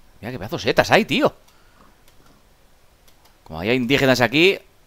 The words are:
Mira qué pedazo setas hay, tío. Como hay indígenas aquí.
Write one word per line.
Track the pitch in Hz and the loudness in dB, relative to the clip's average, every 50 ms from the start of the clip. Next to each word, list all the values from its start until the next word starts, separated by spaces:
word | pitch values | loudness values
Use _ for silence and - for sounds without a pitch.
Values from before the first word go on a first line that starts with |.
| - - _ _ | -20 -20 _ _
Mira | 101 117 | -14 -14
qué | 131 | -12
pedazo | 123 92 113 170 135 | -12 -10 -10 -10 -6
setas | 92 120 - - - - | -4 0 0 0 2 4
hay, | 131 180 220 | 2 2 2
tío. | - 147 240 302 - - - _ _ _ _ _ _ _ _ - _ _ _ _ _ _ - _ _ _ _ _ _ _ _ _ _ _ _ _ _ _ _ _ _ _ _ _ _ _ _ _ | 0 0 0 0 -2 -4 -6 _ _ _ _ _ _ _ _ -20 _ _ _ _ _ _ -20 _ _ _ _ _ _ _ _ _ _ _ _ _ _ _ _ _ _ _ _ _ _ _ _ _
Como | - 78 78 | -14 -12 -6
hay | 87 107 | -2 -2
indígenas | 123 131 123 117 139 131 139 131 127 123 | -2 0 0 0 0 2 2 2 2 2
aquí. | 123 113 127 151 170 190 196 - - _ _ _ _ | 2 2 2 2 2 2 2 -2 -8 _ _ _ _